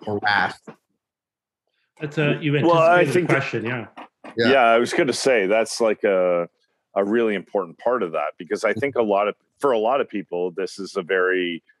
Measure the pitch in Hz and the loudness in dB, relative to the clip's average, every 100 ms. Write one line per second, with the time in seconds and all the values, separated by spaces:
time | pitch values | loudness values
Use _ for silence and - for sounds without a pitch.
0 | - 104 104 101 95 - - - _ _ | -6 -4 0 0 0 -6 -18 -20 _ _
1 | _ _ _ _ _ _ _ _ _ - | _ _ _ _ _ _ _ _ _ -12
2 | 151 160 147 147 151 147 160 165 160 175 | -10 -2 0 0 0 0 4 6 6 6
3 | 147 131 165 139 - 117 110 123 107 - | 4 2 2 0 -2 -6 -6 -6 -10 -16
4 | - _ - - 117 135 117 117 120 - | -20 _ -12 -2 2 4 6 4 2 0
5 | 160 120 - 120 95 110 113 - 113 107 | 0 0 2 2 2 0 0 -2 -2 0
6 | 107 95 90 87 85 _ _ _ _ - | 0 2 2 0 -2 _ _ _ _ -4
7 | 101 113 113 101 85 101 87 - - 123 | 0 0 0 -2 -4 -6 -6 -6 -4 -2
8 | 92 78 76 - 85 104 110 101 139 131 | -2 -4 -6 -8 -8 -4 -4 -2 -4 -2
9 | 113 101 104 - _ _ 143 117 107 135 | 0 0 -2 -6 _ _ -2 0 0 -2
10 | 113 107 87 87 90 87 92 - 92 98 | -4 -8 -8 -6 -6 -6 -10 -10 -10 -8
11 | 85 95 92 92 90 82 _ _ | -4 -2 0 -2 -4 -8 _ _